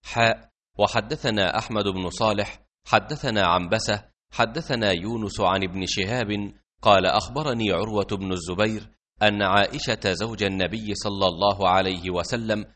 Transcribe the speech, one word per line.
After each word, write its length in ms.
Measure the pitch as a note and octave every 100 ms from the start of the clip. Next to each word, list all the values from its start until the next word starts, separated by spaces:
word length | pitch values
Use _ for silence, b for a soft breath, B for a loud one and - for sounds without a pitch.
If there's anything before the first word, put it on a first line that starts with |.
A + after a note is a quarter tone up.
| -
حاء، 440 | - A2+ A2 - _ _ -
وحدثنا 760 | G2+ A#2 G#2+ D#3 C3+ G#2+ F2+ -
أحمد 260 | - G#2+
بن 260 | G2 F#2 F2+
صالح، 500 | - A2 G#2 G2+ - _ _ -
حدثنا 600 | A2 - D3+ C3+ G#2+ F2+
عنبسة، 560 | F2+ F2 A2 A2+ G#2 - _ _
حدثنا 580 | - A#2 B2 E3 B2+ G#2+
يونس 500 | F2 G2 A#2 G#2 -
عن 220 | F#2+ F#2+
ابن 220 | F#2+ F#2 F2+
شهاب، 440 | - F#2+ B2 G#2+ G#2 G2+ - _ _
قال: 240 | A2+ G2 F#2
أخبرني 680 | G#2 F#2+ B2+ D3+ A#2 G#2+
عروة 360 | F2 G#2+ G#2 F#2+
بن 200 | G2+ F#2+
الزبير 580 | F#2 E2+ F2+ G#2+ A2 G#2+ _ _ _
أن 180 | G#2+ G#2
عائشة 720 | G2+ G2 G2+ D3 - A2 G2+
زوج 300 | F2 A2+ A2+
النبي 520 | G2+ F#2+ F2+ A2 G#2+ G2+
صلى 320 | G#2 G2 F#2+
الله 420 | F2 G2+ F#2+ F#2
عليه 400 | F#2 F#2 F#2 F2+
وسلم 560 | F2 E2+ A#2+ A2 G#2+ G#2